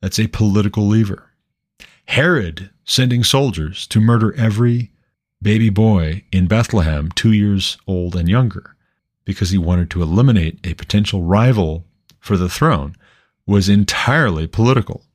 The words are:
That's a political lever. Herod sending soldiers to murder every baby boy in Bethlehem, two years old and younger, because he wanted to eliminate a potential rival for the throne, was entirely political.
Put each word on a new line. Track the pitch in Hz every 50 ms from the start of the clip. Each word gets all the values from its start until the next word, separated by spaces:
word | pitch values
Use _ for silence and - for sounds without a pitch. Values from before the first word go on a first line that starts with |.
That's | - 95 - -
a | 110 107
political | - - 110 104 98 104 104 101 - - 104 101
lever. | 107 110 113 101 98 - _ _ _ _ _ _ _ _ _ _ _ _ - - _ _ _
Herod | - - 123 139 175 180 147 104 85 78 78 95 95 _ _ _
sending | - - - 131 127 123 120 117
soldiers | - - 135 139 135 98 87 78 76 95 - - -
to | - 110
murder | 107 113 117 117 110 107 -
every | - 113 113 104 104 120 120 120 120 120 - _ _ _ _ _ _ _ _ _ _
baby | - 98 107 110 113 113
boy | 98 101 110 110 107 95 82 78 80 98 - _
in | - 95 90 87
Bethlehem, | 98 113 113 - - 107 85 80 78 73 73 80 87
two | - - 113
years | 110 104 104 104 101 98 92 - - - _ -
old | 98 90 87 87 87
and | 90 85 85
younger, | 98 120 131 117 92 78 - - _ _ _ _ _ _ _ _ _ _ _
because | - 98 - 104 87
he | 92 98
wanted | 85 82 90 90 87 76
to | - 90
eliminate | 87 78 80 101 123 139 120 101 82 78 - - _
a | 90 80
potential | - - - - 101 104 - - 98 85
rival | 82 95 104 113 127 127 107 90 80 78 82 85 _ _ _ _ _ - _
for | _ - 107 92
the | 90 90
throne, | - - 147 160 143 82 71 73 80 _ _ _ _ _ _ _ _ _ _ -
was | 101 101 95 95
entirely | 101 101 101 - - - - - 131 156 156 117 87 78 80 82
political. | - - 110 120 131 - 107 - - - _ _ _